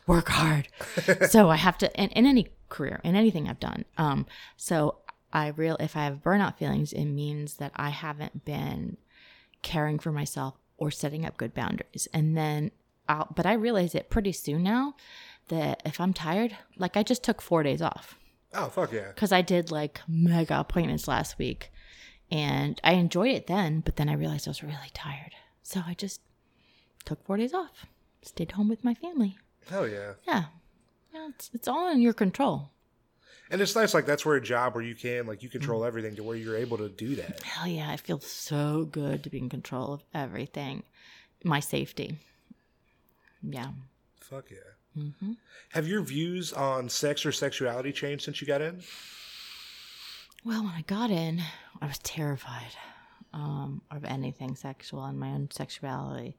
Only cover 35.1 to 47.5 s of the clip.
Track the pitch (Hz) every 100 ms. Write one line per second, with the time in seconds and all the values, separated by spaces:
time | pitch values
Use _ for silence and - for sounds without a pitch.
35.1 | 123 113 104 120 127 139 113 120 113 110
36.1 | 104 110 117 110 110 120 113 104 92 113
37.1 | 139 - - - - 175 160 151 147 -
38.1 | 151 - - - 147 147 151 156 151 143
39.1 | 147 - 131 127 131 - 127 131 143 -
40.1 | 156 127 92 139 - 139 117 - _ -
41.1 | - _ _ 175 143 - 139 139 - -
42.1 | 156 - _ _ - _ _ _ _ _
43.1 | _ _ _ 147 139 135 135 131 _ _
44.1 | _ - 135 - 95 - _ _ 151 147
45.1 | - 196 233 _ - - 165 156 214 135
46.1 | 139 170 180 160 135 139 131 123 - 147
47.1 | 143 151 - 139